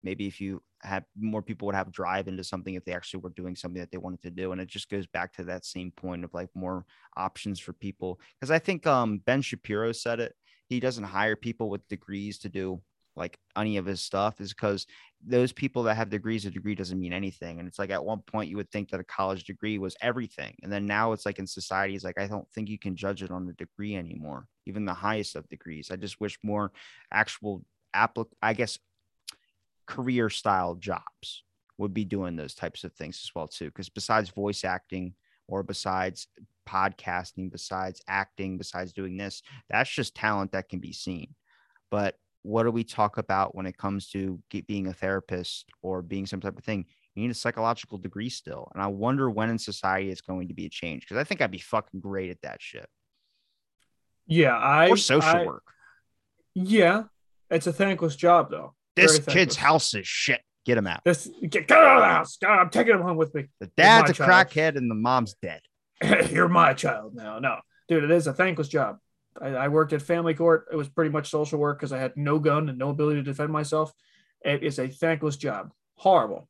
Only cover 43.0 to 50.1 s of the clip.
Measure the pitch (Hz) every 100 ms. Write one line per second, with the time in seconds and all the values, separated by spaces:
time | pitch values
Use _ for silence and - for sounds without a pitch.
43 | 104 - 104 95 95 - 95 - 98 98
44 | - 98 95 90 _ 104 - 104 95 92
45 | 95 98 - 90 87 - - _ 92 92
46 | 85 98 95 98 98 - - 104 87 _
47 | _ - 117 117 120 117 113 117 - 101
48 | 92 98 117 - - - - - 98 98
49 | 113 139 131 107 110 113 - 98 95 95
50 | 98